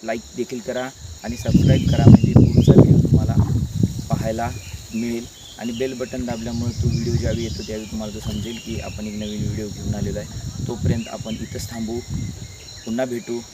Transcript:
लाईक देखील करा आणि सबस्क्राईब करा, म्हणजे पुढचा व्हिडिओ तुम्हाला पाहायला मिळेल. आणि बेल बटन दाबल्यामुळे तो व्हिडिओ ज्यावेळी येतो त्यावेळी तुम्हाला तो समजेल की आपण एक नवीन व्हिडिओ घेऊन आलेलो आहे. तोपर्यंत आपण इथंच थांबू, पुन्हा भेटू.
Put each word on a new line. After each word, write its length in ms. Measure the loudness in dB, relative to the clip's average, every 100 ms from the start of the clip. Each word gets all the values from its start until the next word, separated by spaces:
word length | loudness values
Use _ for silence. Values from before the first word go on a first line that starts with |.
लाईक 180 | -4 -6 -6 -8
देखील 240 | -6 -6
करा 300 | -6 -6 -6 -10 -16 -12
आणि 140 | -10 -6
सबस्क्राईब 540 | 2 4 6 4 2
करा, 120 | 6 10
म्हणजे 240 | 10 10
पुढचा 500 | 6 6 6 8 8
व्हिडिओ 160 | 10 8
तुम्हाला 360 | 6 4 4 2 2 0 -2 0 -2 -2 -6
पाहायला 400 | -4 -2 -4 -4 -6 -12 -14 -8
मिळेल. 320 | -6 -4 -6 -10 -18 -20 -10
आणि 140 | -8
बेल 220 | -4 -6
बटन 320 | -6 -8 -6 -6
दाबल्यामुळे 580 | -6 -6 -4 -4 -2
तो 40 | -2
व्हिडिओ 280 | 0 0 0
ज्यावेळी 280 | 0 -2
येतो 240 | -4 -6 -8
त्यावेळी 240 | -8 -8
तुम्हाला 220 | -8 -8
तो 60 | -8
समजेल 380 | -8 -6 -6 -10 -8
की 140 | -8
आपण 280 | -8 -10 -10
एक 60 |
नवीन 300 | -8 -8 -6
व्हिडिओ 240 | -6 -6 -8
घेऊन 260 | -10 -8 -6
आलेलो 240 | -4 -6
आहे. 80 | -10 -10 -12 -10 -8
तोपर्यंत 400 | -4 -2 -2 -4
आपण 280 | -10 -8 -8
इथंच 280 | -8 -10 -10
थांबू, 300 | -8 -6 -6 -6 -6 -6 -10 -16 -18 -18 -16 -8
पुन्हा 200 | -4 -4
भेटू. 340 | -6 -6 -10 -8